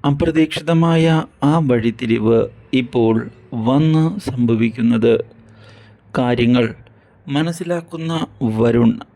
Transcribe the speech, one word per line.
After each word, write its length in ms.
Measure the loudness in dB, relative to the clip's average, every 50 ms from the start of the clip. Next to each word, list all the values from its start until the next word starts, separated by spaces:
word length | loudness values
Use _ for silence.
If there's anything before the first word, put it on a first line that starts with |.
| 0 -2
അപ്രതീക്ഷിതമായ 920 | 0 0 -2 0 2 0 0 0 -2 -8 -2 0 0 2 2 2 2 2 2 2 2 0 -2 -6 _ _ 0 0
ആ 40 | 2 2 2 2
വഴിത്തിരിവ് 680 | 0 2 0 -2 -4 -2 -2 -2 0 2 2 2 2 2 2 -2 -8 -18 -10 -2 -2 -2
ഇപ്പോൾ 320 | -2 0 0 0 2 2 2 0 -2 -6 -16 -20 -18 -10 -8 -4 -2
വന്ന് 360 | 0 2 2 2 4 2 2 0 0 -2 -6 -10
സംഭവിക്കുന്നത്. 880 | -8 -4 -2 0 0 2 0 0 -2 -2 0 0 0 2 2 2 2 2 2 -2 -10 -16 -20 -20 -20 -20 -20 -20 -20 -20 -20 -20 -20 -20 _ _ _ -4 -2
കാര്യങ്ങൾ 460 | 0 0 0 2 2 2 2 2 0 -2 -6 -14 -20 -20 -20 _ _ _ _ _ _ -6 -4
മനസ്സിലാക്കുന്ന 760 | -4 -4 -4 -6 -8 -6 -6 -6 -6 -6 -10 -12 -10 -6 -6 -4 -6 -6 -8 -8 -6 -6 -4 -2 0
വരുൺ 320 | 0 2 2 2 2 2 0 -2 -10 _ _